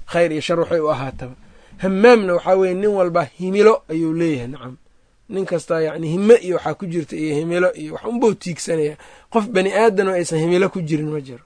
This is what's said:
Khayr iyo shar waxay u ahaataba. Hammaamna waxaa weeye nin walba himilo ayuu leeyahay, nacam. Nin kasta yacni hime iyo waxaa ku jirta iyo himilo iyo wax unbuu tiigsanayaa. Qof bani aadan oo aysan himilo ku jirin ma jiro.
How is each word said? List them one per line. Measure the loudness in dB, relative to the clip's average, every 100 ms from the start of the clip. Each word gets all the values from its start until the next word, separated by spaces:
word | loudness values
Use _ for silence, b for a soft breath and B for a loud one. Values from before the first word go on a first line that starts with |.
| -4
Khayr | 0 0
iyo | 0
shar | -2 -2
waxay | 0 0
u | 0
ahaataba. | -2 -6 -10 -14 -14 b b b -4
Hammaamna | -2 6 8 6 4
waxaa | 0 2 2
weeye | 2
nin | 0 0
walba | 2 2 0
himilo | -2 -6 -2 4 6 4 0
ayuu | -4 -2
leeyahay, | -2 -2 -2 -6
nacam. | -12 -16 -18 _ _ _ _ -10
Nin | -6 -4
kasta | -4 -2 -2
yacni | -2 -4 -4
hime | 2 6
iyo | 4 4 -4
waxaa | -4
ku | -6 -6
jirta | -6 -6 -6
iyo | -4
himilo | -2 -2 0 0
iyo | -2 -10
wax | -10
unbuu | -6 0 0
tiigsanayaa. | 0 -6 -10 -4 -2 -2 -6 B B B
Qof | -2 0
bani | 0 0
aadan | 2 2 2 0
oo |
aysan | -2 -2 -2
himilo | 0 2 0
ku | -2
jirin | -4 -2 -2
ma | -8
jiro. | -10 -16